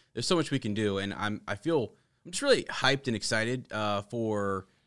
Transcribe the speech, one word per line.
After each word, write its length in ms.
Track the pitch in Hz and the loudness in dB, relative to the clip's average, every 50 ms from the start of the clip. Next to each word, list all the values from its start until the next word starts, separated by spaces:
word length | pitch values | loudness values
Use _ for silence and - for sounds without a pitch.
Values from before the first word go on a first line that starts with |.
| _ _ | _ _
There's 140 | - 113 120 - | -8 -4 0 2
so 80 | 185 | 2
much 160 | 165 143 - | 2 2 0
we 80 | 139 131 | -2 -2
can 140 | - 107 101 | 0 0 0
do, 240 | 110 107 104 98 98 | 2 2 2 2 0
and 140 | 98 98 - | -2 -4 -4
I'm, 260 | - 104 107 107 - - - | -2 -2 -2 -2 -4 -4 -6
I 80 | 104 | -6
feel, 360 | - - 160 165 139 110 - - _ _ _ _ _ - | -4 0 2 2 2 2 0 -6 _ _ _ _ _ -16
I'm 60 | 170 | -8
just 100 | 180 - | -6 -2
really 200 | 285 285 233 147 - | 4 4 4 4 2
hyped 440 | - - - - 131 139 139 - 127 | -4 -4 0 2 2 2 2 0 -2
and 80 | 113 | -2
excited, 560 | 101 - - 117 110 110 117 131 131 - - | -2 0 0 0 0 0 0 -2 -4 -6 -6
uh, 300 | - 107 107 104 101 101 | -4 -2 0 0 0 -2
for 640 | 101 - 120 120 113 110 107 104 101 98 98 95 92 _ _ _ _ | -2 -4 -4 -2 0 0 0 0 0 0 -2 -4 -6 _ _ _ _